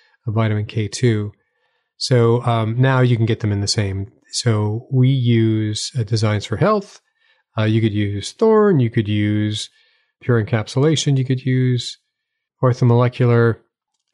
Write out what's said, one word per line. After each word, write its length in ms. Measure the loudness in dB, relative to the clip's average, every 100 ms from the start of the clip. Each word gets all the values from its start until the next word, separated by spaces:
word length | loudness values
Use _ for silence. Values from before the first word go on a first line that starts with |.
| _ _ -6
of 80 |
vitamin 320 | -2 0 -2 -4
K 220 | -6 -6
two. 440 | -2 0 0 -4 -12 _ _ _ _ _ -10
So, 460 | -2 2 2 2
um, 380 | 0 -2 -2 0
now 200 | 2 2
you 160 | 2 2
can 80 | 0
get 140 | 0
them 100 | -2
in 100 | -2
the 60 | -2
same. 460 | -2 -4 -4 -10 _ _
So 560 | -4 -2 0 -2 -6 -4
we 160 | 0 2
use, 800 | 2 2 2 2 0 -2 -6 -8 -6
uh, 40 |
Designs 420 | -4 -2 0 -2
for 140 | -4 -2
Health. 420 | 0 0 -4 -16 _ _ _ _ _ -2
Uh, 80 |
you 160 | 0 2
could 140 | 0
use 380 | -2 -4 -6 -8
Thorne, 460 | -2 2 4 4 4
you 120 | 2
could 180 | 0 -2
use 640 | 0 0 0 -2 -4 -10 _ _ _ _ _
Pure 240 | 0 0
Encapsulation, 720 | 0 -2 -2 0 0 2 0 0
you 80 |
could 200 | 0 -2
use 540 | -2 0 0 0 -4 -14 _ _ _ _ _ -2
Orthomolecular, 920 | 0 2 2 4 2 0 2 4 2 0 _ _ _ _ _